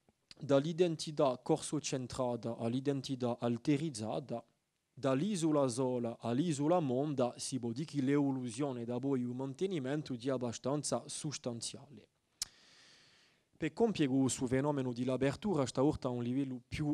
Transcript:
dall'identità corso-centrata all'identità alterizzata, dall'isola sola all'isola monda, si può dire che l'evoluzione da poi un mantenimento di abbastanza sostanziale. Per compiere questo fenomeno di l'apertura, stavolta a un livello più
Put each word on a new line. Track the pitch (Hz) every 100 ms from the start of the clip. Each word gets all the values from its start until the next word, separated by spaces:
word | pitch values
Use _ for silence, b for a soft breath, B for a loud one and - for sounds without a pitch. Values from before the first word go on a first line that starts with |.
| _ _ - -
dall'identità | 127 139 147 165 180 156 - 151 147 123
corso-centrata | - 156 - 151 - 139 123 - 127 120 117 117
all'identità | 117 123 135 139 131 131 123 117
alterizzata, | 123 120 - 143 165 117 110 139 127 117 - _ _ _ _
dall'isola | - 135 131 185 202 160 151 135
sola | 117 131 123 117 117
all'isola | 113 123 175 139 147 175
monda, | 147 123 151 135 123 -
si | - 127
può | 117
dire | 117 160
che | 143
l'evoluzione | 131 143 139 131 123 110 147 123 117
da | 123
poi | 135 135
un | 123 123
mantenimento | 135 131 190 180 127 147 151 123
di | 123
abbastanza | 131 123 110 127 147 135 120 120
sostanziale. | - 156 135 - 117 - - 139 113 - _ _ B B B B B B B B B B B B -
Per | 156
compiere | 151 226 180 147
questo | 135 131 - 127
fenomeno | 131 143 143 127
di | 120 123
l'apertura, | 127 135 139 214 165 131
stavolta | - 139 143 135
a |
un | 123
livello | 120 127 139 127 -
più | - 147